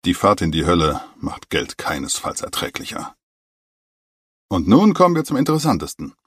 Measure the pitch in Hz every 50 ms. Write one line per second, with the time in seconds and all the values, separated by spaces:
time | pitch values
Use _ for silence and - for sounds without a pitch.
0 | - 95 90 - - 98 104 92 92 82 78 80 78 80 87 85 78 78 71 -
1 | - - _ _ - 73 - - - _ - 80 - - - - - - 80 71
2 | 67 65 - - - - - - - - - - - - - - - - - -
3 | - - - _ _ _ _ _ _ _ _ _ _ _ _ _ _ _ _ _
4 | _ _ _ _ _ _ _ _ _ _ 101 87 78 85 107 151 208 214 190 -
5 | 185 180 170 160 151 - 151 131 143 147 156 156 151 160 117 80 80 73 - -
6 | 76 69 - _ _